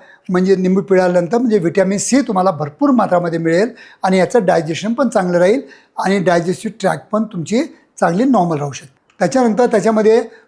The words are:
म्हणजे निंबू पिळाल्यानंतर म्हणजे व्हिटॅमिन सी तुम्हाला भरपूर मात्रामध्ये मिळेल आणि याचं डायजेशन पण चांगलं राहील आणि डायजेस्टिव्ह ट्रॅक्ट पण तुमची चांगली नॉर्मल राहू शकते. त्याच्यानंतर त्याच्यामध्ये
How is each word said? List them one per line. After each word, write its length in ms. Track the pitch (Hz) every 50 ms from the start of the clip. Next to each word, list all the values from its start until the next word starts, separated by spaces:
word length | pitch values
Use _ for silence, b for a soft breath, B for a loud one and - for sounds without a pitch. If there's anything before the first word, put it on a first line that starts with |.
| B B B B B -
म्हणजे 260 | 185 180 185 190 190
निंबू 260 | 185 185 180 190 196
पिळाल्यानंतर 560 | 190 190 190 185 185 180 180 180 175 151 226
म्हणजे 200 | 240 262 226 214
व्हिटॅमिन 400 | 202 165 170 - 196 185 185 202
सी 240 | 196 - - 233 277
तुम्हाला 300 | 247 - 202 185 180 196
भरपूर 380 | 175 143 151 147 - - 285 285
मात्रामध्ये 500 | 262 226 196 - 180 175 170 170 165 165
मिळेल 300 | 165 160 165 175 214 247 240 B B B B B -
आणि 140 | 190 185
याचं 280 | 185 175 170 - 240 190
डायजेशन 480 | 180 170 170 156 156 160 - 175 214 233
पण 160 | 294 277 233
चांगलं 280 | - 208 185 180 175
राहील 240 | 170 180 190 226 277 - B B B B B B
आणि 220 | - - 185 196 202
डायजेस्टिव्ह 580 | 170 180 170 170 165 180 180 - - 220 220 -
ट्रॅक्ट 280 | 196 180 160 156 - -
पण 120 | 214 214 226
तुमची 400 | 220 - 175 151 - 202 247 330 320 B B B B B -
चांगली 240 | 190 175 170 190 262
नॉर्मल 340 | 285 247 202 175 165 160
राहू 140 | 139 147 143
शकते. 260 | 127 - - - _ _ _ _ _ -
त्याच्यानंतर 460 | 190 170 180 247 247 226 208 208 240
त्याच्यामध्ये 560 | 233 233 208 185 220 220 220 208 220 220 240 233 B B B B